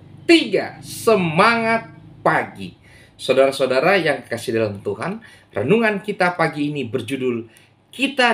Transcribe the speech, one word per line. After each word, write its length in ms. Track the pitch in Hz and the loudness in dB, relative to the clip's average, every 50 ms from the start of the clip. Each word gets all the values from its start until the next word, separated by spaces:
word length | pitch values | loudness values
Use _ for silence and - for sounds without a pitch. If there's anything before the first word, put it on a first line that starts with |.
| - - - - - | -20 -20 -20 -8 2
tiga. 560 | - 339 320 262 220 180 147 107 - - - | 4 4 4 4 2 -2 -2 -2 -4 -10 -16
Semangat 1120 | - - - - - 226 220 190 175 160 151 170 208 226 233 226 226 226 226 226 - - - - - - - - - | -16 -14 -10 -2 2 2 2 2 2 0 2 4 4 4 4 2 0 0 0 -2 -4 -8 -20 -20 -20 -20 -12 -2 0
pagi. 560 | - 160 135 113 98 - 98 95 85 - _ _ - - - - - _ - | 0 2 0 -2 -4 -10 -14 -14 -14 -14 _ _ -20 -20 -20 -20 -20 _ -10
Saudara-saudara 800 | - - 127 131 135 135 135 - 135 123 127 135 151 180 202 190 | -2 0 4 4 4 4 4 0 -2 0 2 2 2 4 2 2
yang 240 | 160 151 135 123 - | 2 0 -2 -2 -4
kasih 320 | - 117 110 - 123 113 | -8 -8 -6 -4 -2 0
dalam 240 | 113 110 104 98 101 | 0 0 -2 -4 -6
Tuhan, 400 | - 104 98 107 131 170 208 226 - - - - _ _ | -6 -8 -6 -6 -6 -8 -8 -10 -14 -20 -20 -20 _ _
renungan 480 | - 101 104 139 208 233 233 214 208 190 | -6 -4 0 2 2 2 2 0 -2 -4
kita 320 | - 208 196 - 185 175 175 - | -6 -6 -2 0 0 0 2 0
pagi 320 | 165 - - 151 147 147 | -2 -2 0 -4 -6 -4
ini 160 | 147 143 127 | -4 -6 -6
berjudul 640 | 110 104 127 113 113 135 127 127 127 120 113 110 - - - - _ _ _ _ _ | -6 -6 -6 -6 -6 -6 -4 -4 -4 -4 -4 -8 -12 -18 -20 -20 _ _ _ _ _
Kita 400 | - - 269 269 - 262 247 233 | -6 -4 -4 -2 0 0 2 2